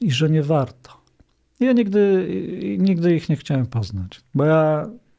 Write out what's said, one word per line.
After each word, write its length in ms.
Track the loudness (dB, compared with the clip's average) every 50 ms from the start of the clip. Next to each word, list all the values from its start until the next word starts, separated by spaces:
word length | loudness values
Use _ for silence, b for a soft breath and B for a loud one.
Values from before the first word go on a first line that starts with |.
i 100 | -2 -2
że 200 | 0 0 0 2
nie 120 | 2 0 0
warto. 480 | 0 0 0 0 -2 -6 _ -20 -20 -20 _ _ _ _ _ _ _ _ _ _ _ _ -2
Ja 120 | 0 2 2
nigdy, 540 | 2 2 2 2 2 4 4 2 2 0 -2 -4 -6 -6 -8 -8 -8 -6
i, 160 | -6 -2 0
nigdy 360 | 2 2 2 2 2 2 2
ich 140 | 0 0 -2
nie 80 | -4
chciałem 300 | -2 -2 -4 -2 -2 -2
poznać, 540 | -2 -4 -4 -6 -6 -6 -8 -10 -10 -14 -20 _ _ -2
bo 100 | 0 2
ja 440 | 4 4 4 4 2 0 -2 -4 -8 -12 -18 _ _ _